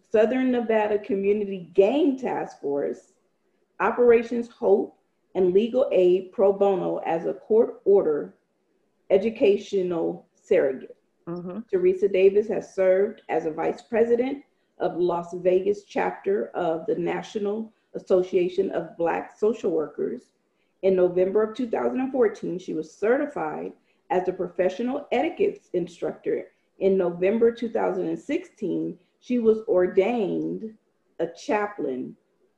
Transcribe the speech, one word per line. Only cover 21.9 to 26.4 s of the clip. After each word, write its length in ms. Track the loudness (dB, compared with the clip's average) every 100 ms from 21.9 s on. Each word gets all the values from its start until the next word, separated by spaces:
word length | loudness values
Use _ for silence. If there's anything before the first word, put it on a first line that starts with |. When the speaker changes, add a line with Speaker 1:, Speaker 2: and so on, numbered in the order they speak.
| -2
Speaker 1:
and 120 | -2
fourteen, 460 | 2 0 0 -8 -8
she 160 | -8
was 180 | -8 -8
certified 760 | -4 0 0 0 -6 -8 -8 -10 -14 _ _ -4
as 180 | -2 -2
a 40 |
professional 760 | -4 -6 -2 -2 0 -4 -6 -4
etiquette 500 | -2 -2 0 -2 -2 _
instructor. 760 | -6 -6 -6 -8 -6 -4 -4